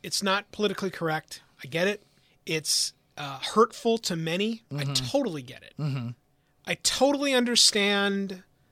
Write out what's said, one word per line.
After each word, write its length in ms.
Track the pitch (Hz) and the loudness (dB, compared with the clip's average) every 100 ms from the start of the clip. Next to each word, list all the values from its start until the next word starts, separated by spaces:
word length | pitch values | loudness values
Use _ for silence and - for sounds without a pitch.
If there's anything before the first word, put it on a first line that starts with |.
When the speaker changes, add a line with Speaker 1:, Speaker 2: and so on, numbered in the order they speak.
Speaker 1:
It's 200 | 180 - | -4 -2
not 280 | 202 196 202 | 0 0 -2
politically 380 | - 208 190 190 | -2 -2 -2 -6
correct. 520 | - 165 156 - - _ _ | -4 -2 -2 -6 -20 _ _
I 40 | 135 | -8
get 220 | 160 190 | 0 0
it. 140 | 208 _ _ _ _ - | -2 _ _ _ _ -4
It's, 460 | 160 147 - - _ _ - | -4 0 0 -2 _ _ -12
uh, 200 | 143 135 | -10 -8
hurtful 580 | - 214 233 - 233 226 | 0 4 4 4 0 0
to 180 | - 170 | -2 -4
many. 460 | 160 175 214 226 _ | -2 0 -2 -4 _
I 140 | 143 | -6
Speaker 2:
Mm-hmm. 80 | 139 135 127 | -2 -2 0
Speaker 1:
totally 320 | 285 254 156 | 0 0 -4
get 200 | 127 127 | -10 -18
it. 120 | - - | -18 -6
Speaker 2:
Mm-hmm. 320 | 151 131 117 120 _ _ _ _ - | -4 -2 -6 -10 _ _ _ _ -6
Speaker 1:
I 80 | 175 | -2
totally 520 | - - 269 285 285 | -2 4 4 4 2
understand 1080 | 254 240 233 - 214 202 202 202 196 196 185 _ _ _ | 2 4 6 6 6 2 2 0 -2 -4 -10 _ _ _